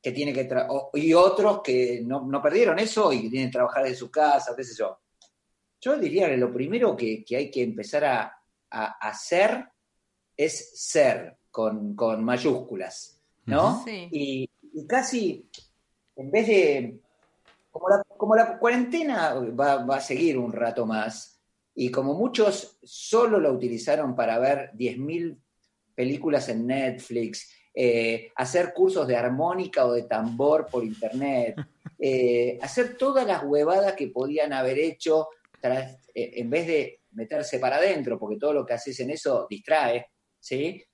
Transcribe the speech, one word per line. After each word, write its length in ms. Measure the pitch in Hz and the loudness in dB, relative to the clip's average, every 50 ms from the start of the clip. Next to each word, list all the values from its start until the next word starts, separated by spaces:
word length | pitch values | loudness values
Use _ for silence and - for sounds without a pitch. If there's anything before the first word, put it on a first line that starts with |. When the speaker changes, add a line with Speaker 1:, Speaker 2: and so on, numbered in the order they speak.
Speaker 1:
que 120 | _ 131 127 | _ -6 -4
tiene 200 | 135 147 143 131 | -2 -4 -2 -2
que 160 | 135 131 - | -4 -4 -2
tra-, 180 | 131 127 127 - | 0 -2 -2 0
o, 200 | 139 139 135 - - | -2 -4 -6 -4 -4
y 180 | 147 151 160 160 | 0 4 6 8
otros 480 | 170 180 196 190 202 196 208 202 202 - | 8 8 8 6 4 2 2 2 2 0
que 380 | - 127 127 127 120 120 117 117 | 0 2 2 2 0 0 -4 -4
no, 180 | 120 131 139 131 | -4 -6 -6 -4
no 160 | 131 139 143 | -4 -4 0
perdieron 380 | 143 147 156 196 240 190 165 180 | 0 2 4 6 4 4 4 2
eso 340 | 220 220 - 220 214 175 139 | 0 0 2 2 4 4 4
y 100 | 120 110 | 2 0
que 80 | 110 | -2
tienen 180 | 120 135 131 123 | -2 -2 -2 -2
que 60 | - | 0
trabajar 300 | 123 123 120 - 143 135 | 0 0 2 2 0 0
de 120 | 131 123 | -2 -2
su 120 | 123 127 110 | -6 -8 -6
casa, 460 | - 151 151 147 143 139 - 127 120 | 0 2 4 4 4 4 2 -2 -8
qué 60 | 123 131 | -8 -8
sé 140 | 120 113 104 | -10 -6 -6
yo? 180 | 110 95 92 _ _ _ _ _ _ _ _ _ _ _ _ _ _ _ _ _ | -6 -6 -6 _ _ _ _ _ _ _ _ _ _ _ _ _ _ _ _ _
Yo 180 | - 247 285 285 | 0 0 0 2
diría 300 | 208 151 143 190 190 160 | 0 0 2 2 2 4
que 80 | 135 | 2
lo 160 | 127 123 120 123 | 2 0 0 0
primero 440 | 123 135 147 202 240 247 208 - | -4 -4 -2 0 2 2 2 2
que, 280 | - 117 110 110 107 - | 0 -2 -4 -4 -6 -6
que 120 | - 117 | -6 -4
hay 140 | 131 147 143 | -4 -4 -4
que 140 | - 135 120 | -2 -2 -2
empezar 400 | 113 110 107 104 - - 147 147 | -2 -2 -8 -10 -4 -2 0 2
a, 340 | 143 131 117 107 - - _ _ _ _ _ _ _ | 2 0 0 -2 -4 -10 _ _ _ _ _ _ _
a 380 | - 110 110 104 - - 113 107 | -8 -6 -6 -6 -6 -6 -8 -8
hacer 560 | 104 - - - 170 175 196 220 240 254 254 _ _ _ _ _ _ _ _ _ _ _ _ _ _ | -8 -8 -6 -2 2 4 4 2 2 -2 -8 _ _ _ _ _ _ _ _ _ _ _ _ _ _
es 440 | - 143 160 - - - - - - | -2 -2 -2 -2 -6 -12 -16 -14 -12
ser 560 | - - - 160 143 127 110 - - - - _ _ _ | -10 -2 2 4 4 4 4 0 -4 -12 -18 _ _ _
con, 460 | _ - 110 110 107 107 104 104 104 | _ -2 -2 -2 -2 -2 -6 -6 -4
con 260 | 104 117 113 110 107 113 | -2 0 0 0 0 0
mayúsculas, 1000 | 117 123 123 - 156 127 123 - - 117 95 90 85 - - - - _ _ _ _ _ _ _ | 0 -2 0 2 0 0 0 -2 -8 -10 -10 -10 -10 -12 -16 -18 -20 _ _ _ _ _ _ _
¿no? 320 | - 131 147 170 214 220 233 | -2 2 4 4 4 2 0
Speaker 2:
Ujú. 60 | 262 | -4
Speaker 3:
Sí. 220 | 233 220 190 175 175 175 | -8 -10 -10 -10 -8 -6
Speaker 1:
Y, 380 | 147 143 139 135 131 131 - _ _ _ - - | -4 -4 -4 -4 -4 -6 -8 _ _ _ -14 -14
y 120 | 160 147 | -12 -6
casi, 600 | - 240 262 254 - - 240 214 175 147 - - _ - - - _ _ _ _ _ _ _ _ _ _ | -2 0 0 0 0 -2 -2 -2 -2 -4 -4 -12 _ -20 -20 -20 _ _ _ _ _ _ _ _ _ _
en 160 | - 131 139 | -14 -10 0
vez 160 | 147 214 226 | 0 2 4
de, 540 | 208 220 196 175 156 143 139 120 113 117 - _ _ _ _ _ _ _ _ _ _ _ _ _ _ | 4 4 6 6 4 4 2 -2 -6 -8 -14 _ _ _ _ _ _ _ _ _ _ _ _ _ _
como 180 | _ - 175 185 | _ -6 2 2
la, 140 | 202 202 202 _ - | 4 4 2 _ -6
como 180 | - 214 208 220 | -4 2 4 6
la 220 | 226 226 226 - - | 4 4 4 2 0
cuarentena 760 | - 233 240 247 247 240 247 339 320 294 254 208 165 156 123 | 2 2 2 2 0 0 -2 -2 -2 -2 -2 0 0 0 0
va, 500 | 135 123 110 120 120 139 143 139 135 123 | -2 -4 -4 -2 0 2 2 2 2 2
va 120 | 123 135 | -2 -2
a 40 | 135 | -2
seguir 380 | 135 - 135 135 165 165 143 131 | -2 -4 -2 2 2 2 2 2
un 140 | 120 113 107 | -2 -2 -2
rato 340 | 104 117 117 113 - 117 | -2 -2 -2 0 -2 -2
más, 540 | 110 110 110 107 113 110 - - - _ _ _ _ _ _ _ _ _ | -2 -2 -2 -2 -4 -6 -10 -16 -18 _ _ _ _ _ _ _ _ _
y 160 | - 131 123 | -4 -4 -2
como 240 | 123 139 135 139 143 | -2 -2 -2 -2 0
muchos 640 | 175 226 254 - - 214 104 95 - - - _ _ - | 0 -2 -2 2 2 2 2 2 -2 -8 -14 _ _ -20
solo 560 | - - - - - - 226 240 233 214 196 | -20 -18 -16 -8 0 2 4 4 4 4 4
la 100 | 160 147 | 2 2
utilizaron 640 | 131 113 120 120 117 113 - - 147 156 151 135 123 | 0 0 -2 -4 -4 -4 -2 0 0 0 0 -4 -2
para 240 | 120 117 113 110 117 | -2 0 0 0 2
ver 320 | 127 135 143 143 139 - - | 2 2 2 0 -2 -10 -8
diez 220 | 110 123 120 123 123 | -6 -4 -4 -4 -6
mil 400 | 135 147 165 170 170 170 147 _ _ _ _ _ _ _ _ _ _ _ _ | -8 -6 -6 -4 -6 -6 -8 _ _ _ _ _ _ _ _ _ _ _ _
películas 540 | - 127 131 143 139 - 160 147 139 - - | -4 -2 -2 -2 -4 -2 0 0 0 -2 -2
en 180 | 117 113 117 | -4 -4 -2
Netflix, 840 | 123 131 139 135 127 117 - - - 120 120 113 113 - - - - - _ _ _ _ - | -2 -2 -2 -2 -4 -4 -6 -12 -6 -4 -4 -4 -4 -8 -12 -16 -16 -20 _ _ _ _ 0
eh, 540 | 131 123 117 117 113 113 113 113 - - _ | 2 4 4 4 2 0 -2 -2 -6 -10 _
hacer 360 | - 131 131 - 175 180 - - | -4 -4 0 2 0 0 0 2
cursos 340 | 165 185 185 190 180 147 | 2 2 4 4 2 0
de 100 | 127 127 | 2 0
armónica 680 | 117 117 123 127 135 156 175 180 185 185 - - 147 131 | 0 2 0 0 0 0 0 0 -2 -4 -2 2 2 4
o 80 | 123 120 | 4 4
de 120 | 120 117 | 0 0
tambor 640 | - 117 110 113 117 117 117 135 147 151 156 151 - | 0 -2 -2 -2 -2 -2 2 4 4 4 4 2 0
por 120 | - 123 117 | -4 -4 -4
internet, 720 | 110 107 - - 110 110 131 139 143 139 127 120 113 107 | -4 -6 -6 -6 -6 -4 -4 -2 0 0 0 0 -2 -4
Speaker 3:
<laughs> 420 | - 139 - _ _ _ - _ _ | -8 -12 -14 _ _ _ -20 _ _
Speaker 1:
eh, 600 | - 135 131 131 127 123 123 120 120 123 - - - | -2 0 2 4 4 4 4 4 2 0 0 -4 -8
hacer 340 | 139 - 247 240 247 - | -6 0 0 -2 -2 0
todas 300 | - 262 269 269 269 247 | -2 0 2 2 2 2
las 180 | 208 185 160 147 | 2 0 -2 0
huevadas 480 | 143 143 147 147 160 180 196 202 196 190 | 2 2 2 4 4 4 4 2 2 0
que 160 | 143 143 127 | -2 -6 -6
podían 440 | - 123 131 143 147 156 151 147 139 | -4 -4 -4 -2 0 0 0 0 0
haber 240 | 135 131 127 131 139 | -2 0 0 0 0
hecho 500 | 156 165 151 _ - 165 156 156 156 160 - _ _ _ _ - | 0 -2 -2 _ 0 2 2 2 2 0 -8 _ _ _ _ -6
tras, 340 | - 127 127 131 131 131 - - _ _ _ | -2 -2 0 0 -2 -6 -12 -20 _ _ _
eh, 180 | - 120 - - | -8 -8 -6 -6
en 120 | - 120 117 | -8 -6 -2
vez 160 | 131 165 170 | -2 -2 0
de 340 | 165 165 151 139 123 - _ _ _ _ | 0 0 0 0 -2 -8 _ _ _ _
meterse 460 | 110 113 - 156 147 123 - - 123 | -12 -10 -6 -6 -6 -6 -4 -4 -2
para 180 | 127 127 131 | 0 0 2
adentro, 420 | 147 170 196 190 156 131 123 123 104 | 2 2 2 2 0 -2 -4 -4 -4
porque 200 | 113 104 107 107 | -4 -8 -6 -2
todo 140 | 127 147 151 | 0 0 0
lo 100 | 143 127 | 0 0
que 80 | - 120 | -2 -4
haces 240 | 117 - 143 127 - | -6 -6 -10 -8 -6
en 100 | 127 127 | -6 -6
eso 360 | 147 160 - 151 135 - - - | -6 -4 -2 0 0 0 -2 -4
distrae, 580 | 104 101 - - 156 156 139 120 117 123 120 _ _ _ _ _ _ _ | -10 -14 -2 0 0 2 2 2 0 -2 -4 _ _ _ _ _ _ _
¿sí? 420 | _ - 131 131 143 170 190 185 - _ | _ -8 -4 -4 -4 -4 -6 -10 -18 _